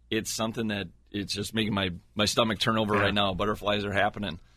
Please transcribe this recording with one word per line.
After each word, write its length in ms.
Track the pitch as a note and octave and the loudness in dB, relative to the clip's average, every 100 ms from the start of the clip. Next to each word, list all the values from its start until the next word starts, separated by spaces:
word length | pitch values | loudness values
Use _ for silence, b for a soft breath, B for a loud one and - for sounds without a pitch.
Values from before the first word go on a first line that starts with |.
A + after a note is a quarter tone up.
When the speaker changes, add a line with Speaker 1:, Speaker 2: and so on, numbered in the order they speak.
| - | -4
Speaker 1:
it's 200 | A2 F2+ | -4 -2
something 380 | - A2+ A#2 A2 | -2 -2 -2 -2
that 200 | G2+ F2 - _ | -2 -6 -12 _
it's 220 | G2+ F#2+ | -6 -4
just 220 | G2+ G2+ | -4 -4
making 180 | A2+ G#2+ | -2 0
my, 180 | G2+ F#2+ F2 - | 2 0 -2 -8
my 120 | G#2 G#2 | 0 2
stomach 320 | - A2+ G2+ | 4 2 2
turn 180 | A#2+ A2 | 0 2
over 200 | G#2+ G#2 | 2 2
Speaker 2:
Yeah. 60 | |
Speaker 1:
right 120 | G2+ | 2
now. 180 | G2+ G2+ | 2 0
Butterflies 520 | F#2 G#2 G2+ G2 G#2 | 0 -2 -2 0 0
are 80 | G2+ | 2
happening. 460 | G2 G#2 G#2+ G2 D#2+ b | 2 2 0 -6 -8 b